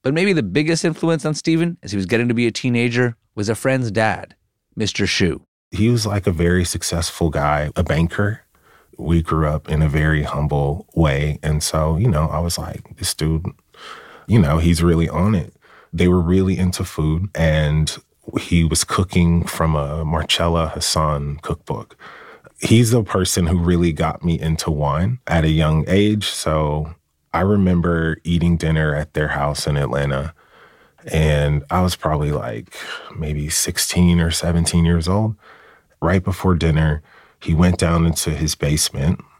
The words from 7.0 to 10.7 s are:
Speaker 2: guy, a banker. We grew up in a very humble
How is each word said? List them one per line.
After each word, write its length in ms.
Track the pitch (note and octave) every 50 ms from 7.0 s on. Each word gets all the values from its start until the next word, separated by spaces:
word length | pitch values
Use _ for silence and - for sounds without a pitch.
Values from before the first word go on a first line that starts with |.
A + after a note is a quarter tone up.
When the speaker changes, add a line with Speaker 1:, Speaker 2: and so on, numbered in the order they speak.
| E2 - - - E2+ E2
Speaker 2:
guy, 400 | D2 D#2 D2 D2 D2 D2 D2+ D2+ -
a 60 | - F2
banker. 560 | - - D#2 E2+ E2+ - - G#2 G#2 A2 - _ _ _ _ _ _ _ _ _ _ -
We 260 | - - D#2 E2+ E2
grew 240 | D#2 - D#2+ D#2 D#2
up 220 | D2+ D2+ D2 - -
in 140 | D#2+ D2+
a 60 | D#2 D2+
very 340 | C#2 D#2 D2+ D#2 D#2 D2+
humble 640 | D2+ - - D2 C#2+ D2 D2 C#2+ C#2+ C#2